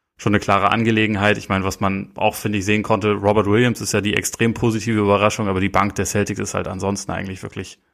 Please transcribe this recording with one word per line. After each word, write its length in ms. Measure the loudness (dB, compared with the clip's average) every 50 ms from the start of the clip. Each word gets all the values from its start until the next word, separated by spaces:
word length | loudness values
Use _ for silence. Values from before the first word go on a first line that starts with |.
| _ _ _ -4
schon 140 | 0 2 2
eine 60 | 2
klare 320 | 2 2 2 2 2 2
Angelegenheit. 640 | 2 2 2 2 2 2 2 0 0 2 2 2 2 0
Ich 120 | -2 -2
meine, 160 | -2 -2 -2
was 140 | -2 -2 -2
man 320 | -2 -2 -2 -2 -6 -8 -6
auch, 200 | -2 -2 -2 -2
finde 240 | -2 -4 -4 -2 -2
ich, 60 | 0
sehen 180 | 0 0 0 0
konnte, 280 | 0 0 2 2 2 0
Robert 320 | 2 2 2 4 4 4
Williams 360 | 4 4 4 4 2 2 -2
ist 100 | -4 -2 -2
ja 80 | -2
die 120 | 0 0 0
extrem 380 | -2 -2 -4 -2 0 0 0 0
positive 460 | 0 0 0 0 0 0 0 0 2
Überraschung, 480 | 4 4 4 4 4 2 2 0 -2 -2
aber 120 | 0 0
die 100 | 0 0
Bank 260 | 2 2 2 0 0
der 100 | -2 -4
Celtics 340 | -2 0 -2 -2 -2 -2 -4
ist 140 | -6 -6 -4
halt 140 | -6 -6 -6
ansonsten 440 | -6 -4 -4 -4 -4 -4 -6 -8
eigentlich 320 | -8 -8 -8 -8 -10 -12 -12
wirklich 360 | -12 -12 -12 -12 -12 -16 _ _ _